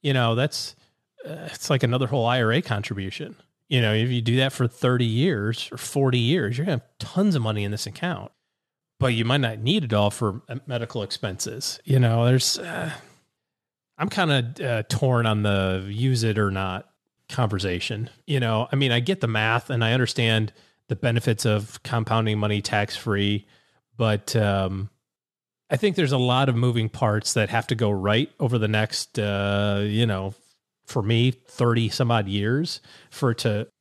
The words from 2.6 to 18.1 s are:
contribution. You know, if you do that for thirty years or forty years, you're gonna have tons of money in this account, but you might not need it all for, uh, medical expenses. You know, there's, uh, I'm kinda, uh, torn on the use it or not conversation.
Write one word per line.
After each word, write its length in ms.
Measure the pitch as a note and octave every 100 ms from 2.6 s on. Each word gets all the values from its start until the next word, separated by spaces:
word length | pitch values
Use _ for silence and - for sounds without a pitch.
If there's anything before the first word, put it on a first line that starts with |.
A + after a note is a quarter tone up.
contribution. 720 | - G#2 G2+ G2+ F#2+ - D3+ - _ _ _
You 120 | C3
know, 100 | A2+
if 160 | A2 A#2+
you 140 | B2
do 140 | A2+ B2+
that 160 | C3+
for 160 | - A#2+
thirty 360 | - B2+ B2 A#2+
years 640 | A2+ F3 A#2+ G#2 A2+ -
or 60 | -
forty 420 | - C#3+ C3+ B2
years, 360 | A#2 F3 B2+ A#2+
you're 80 | F3
gonna 100 | C#3
have 220 | _ _
tons 340 | - F3+ G#3
of 80 | D#3
money 220 | A2+ G#2+
in 80 | G2+
this 140 | G#2 -
account, 420 | - F3+ C#3+ G#2 _ _ _ _ _ _ _
but 140 | C3
you 100 | A#2
might 160 | A#2 C#3+
not 180 | A#2+ A2
need 240 | A2 G3+
it 100 | B2+
all 200 | G#2+ G#2
for, 300 | - A2 F#2+ -
uh, 80 | B2 -
medical 340 | B2 A2+ A#2+
expenses. 760 | G2 - G#2+ F#2+ - A#2+ - -
You 140 | - C3
know, 260 | A#2+ A#2
there's, 320 | A#2+ B2+ - -
uh, 320 | E3+ E3+ D#3+ - - _ _ _ _ _ _ _ _ -
I'm 120 | -
kinda, 540 | - E3+ C#3 A#2+ C#3+
uh, 180 | C3 A2+ -
torn 380 | - C3+ B2 A2+
on 160 | G#2+
the 420 | G#2 G2 F#2+ F#2+ G2
use 340 | G2+ C3 B2
it 160 | A2+ G#2+
or 140 | G2+
not 360 | F#2+ F#2+ F#2 - _ _ _ -
conversation. 800 | - A2+ G2 F#2+ F2 - G#2+ A#2+